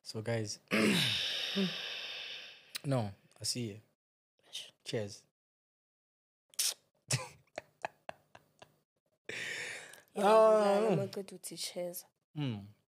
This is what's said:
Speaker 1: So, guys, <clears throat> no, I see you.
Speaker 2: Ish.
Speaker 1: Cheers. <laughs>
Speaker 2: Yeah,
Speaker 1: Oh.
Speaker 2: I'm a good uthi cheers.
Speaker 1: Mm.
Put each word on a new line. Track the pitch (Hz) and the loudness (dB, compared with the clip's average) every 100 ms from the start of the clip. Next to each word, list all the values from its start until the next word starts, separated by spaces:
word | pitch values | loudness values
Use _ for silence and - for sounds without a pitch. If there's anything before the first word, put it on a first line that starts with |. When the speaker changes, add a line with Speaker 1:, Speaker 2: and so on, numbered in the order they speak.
Speaker 1:
So, | - 110 | -10 -8
guys, | 110 117 107 - | -2 -2 -2 -6
<clears throat> | _ 110 - 185 135 - - - - 196 185 - - - - - - - - - - - | _ 2 4 4 2 0 -2 -2 -2 0 -2 -2 -8 -8 -10 -10 -10 -12 -14 -20 -14 -8
no, | 143 131 104 - _ - | -2 0 -2 -8 _ -8
I | |
see | 110 123 113 | -6 -4 -6
you. | 107 _ _ _ _ _ _ _ | -8 _ _ _ _ _ _ _
Speaker 2:
Ish. | - - _ | -16 -16 _
Speaker 1:
Cheers. | - 120 101 - _ _ _ _ _ _ _ _ _ _ _ _ _ - - - _ _ - | -6 -4 -4 -10 _ _ _ _ _ _ _ _ _ _ _ _ _ -4 -4 -4 _ _ -4
<laughs> | - - - _ - - _ - _ - - _ - _ _ - _ _ _ _ _ - - - - - - - - _ | -4 -4 -16 _ -16 -16 _ -14 _ -16 -16 _ -20 _ _ -20 _ _ _ _ _ -12 -8 -8 -8 -8 -10 -14 -20 _
Speaker 2:
Yeah, | 196 | 2
Speaker 1:
Oh. | 202 220 220 214 208 202 226 | 6 8 10 8 6 4 4
Speaker 2:
I'm | 175 | 2
a | - | 0
good | 208 190 | -6 -10
uthi | 185 - 170 | -12 -12 -8
cheers. | - 180 175 175 - _ _ 156 | -8 -6 -8 -8 -16 _ _ -4
Speaker 1:
Mm. | 139 104 104 _ | -4 -4 -10 _